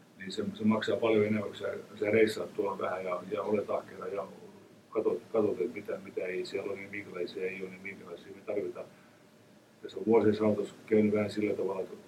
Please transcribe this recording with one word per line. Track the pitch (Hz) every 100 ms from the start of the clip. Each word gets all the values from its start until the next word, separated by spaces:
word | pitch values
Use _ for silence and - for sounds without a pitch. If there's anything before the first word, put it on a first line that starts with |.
| - -
niin | -
se, | - 101
se | -
maksaa | 107 107 - 98
paljon | 110 110 104
enemmän, | 107
kun | 101 -
sä, | 95 - - -
sä | 104
reissaat | 110 110 107 95
tuolla | 101 101 98
vähän | - 92 95
ja, | 90 92
ja | 101
olet | 101 104 -
ahkera | - - 92 92
ja | 98 95 - - - - - -
katot, | 110 107 98 -
katot, | 113 104 92
että | 90
mitä, | 104 - 98
mitä | 98 104 92
ei | 92 90
siellä | 98 98
ole, | 95
niin | 98
minkälaisia | 101 92 90 87 98
ei | 92 95
ole, | 92
niin | 92
minkälaisia | 104 95 90 - 98 98
me | -
tarvitaan. | 104 90 - - - - - - - - - _ -
Tässä | - -
on | 98
vuosien | 113 107 107
saatossa | 107 104 - - -
käynyt | 110 107
vähän | 107 101
sillä | 107 104
tavalla, | - 92 98
että | - 104